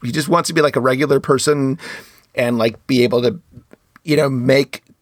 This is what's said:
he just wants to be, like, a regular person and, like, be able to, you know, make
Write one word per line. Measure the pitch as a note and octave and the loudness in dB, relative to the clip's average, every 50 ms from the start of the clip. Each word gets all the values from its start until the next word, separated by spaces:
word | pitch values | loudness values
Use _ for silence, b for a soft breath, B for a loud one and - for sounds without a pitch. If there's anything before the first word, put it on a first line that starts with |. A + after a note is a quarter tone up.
| - | -8
he | A#2+ | -6
just | - D#3 C#3+ - | -4 -4 -2 0
wants | E3 E3+ D#3 - | 0 0 0 0
to | |
be, | D#3+ D#3+ | 0 0
like, | D3 C#3+ - | 2 2 2
a | C3 | 0
regular | A#2+ C3 C3 C3 D3 C#3 C#3 C3 | 0 0 0 0 0 0 0 0
person | - - C#3 B2+ - D3+ D3 C#3+ C3+ C3+ C3 - B B B B B B B B B B - | 2 0 0 0 0 0 0 0 0 -2 -4 -6 B B B B B B B B B B -4
and, | - A#2+ A#2+ A#2+ A2+ | -4 -2 0 0 0
like, | A2+ A#2 A2 - _ - | 0 -2 -2 -4 _ -2
be | C3+ B2 A#2+ | 0 2 2
able | A#2+ A#2+ A#2+ | 2 2 0
to, | A#2+ A#2+ G2 - - _ - - - _ _ _ _ _ _ _ | 0 0 -2 -4 -10 _ -20 -20 -20 _ _ _ _ _ _ _
you | - D#3+ D3 | -4 -2 0
know, | D3+ D3 C#3 | 0 0 0
make | C3+ B2 A#2+ C3 C3 C#3 C#3 - - - _ _ _ _ | -2 -2 2 2 2 2 2 0 -6 -18 _ _ _ _